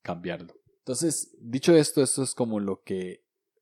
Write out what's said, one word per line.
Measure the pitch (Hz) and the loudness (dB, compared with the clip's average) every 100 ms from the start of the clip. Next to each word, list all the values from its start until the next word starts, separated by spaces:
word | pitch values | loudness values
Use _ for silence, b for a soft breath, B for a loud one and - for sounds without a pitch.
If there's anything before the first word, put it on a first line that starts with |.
cambiarlo. | - 87 90 82 85 - _ _ | -12 -8 -8 -10 -12 -20 _ _
Entonces, | - 123 165 - - - | -8 -4 -2 -2 -8 -14
dicho | 117 131 - 160 | -8 -2 6 6
esto, | 147 151 | 6 2
esto | 131 - | 0 0
es | 131 - | -4 -2
como | 117 107 | -2 -2
lo | 98 95 | -4 -6
que, | - 95 90 - _ _ _ _ | -6 -8 -8 -12 _ _ _ _